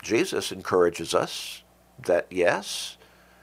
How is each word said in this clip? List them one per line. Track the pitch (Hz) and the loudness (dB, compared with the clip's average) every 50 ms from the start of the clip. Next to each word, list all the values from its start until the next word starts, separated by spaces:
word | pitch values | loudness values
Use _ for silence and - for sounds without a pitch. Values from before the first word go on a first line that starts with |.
Jesus | - - 107 127 190 - - 104 - - | -4 0 2 2 2 2 -2 -4 -4 -4
encourages | 95 95 90 - 98 92 87 87 85 - 85 - - | -8 -8 -4 2 4 4 4 4 2 -2 -4 0 0
us | 85 67 - - - - - - - - _ _ _ _ _ _ - | 0 0 0 -6 -10 -10 -10 -12 -14 -18 _ _ _ _ _ _ -8
that, | 127 - 87 - - - | 0 0 2 0 0 -2
yes, | 90 92 85 92 147 196 202 - - - - - - _ - - _ _ - _ - - | 0 2 4 4 2 2 -4 -6 -8 -8 -8 -10 -12 _ -20 -20 _ _ -20 _ -20 -20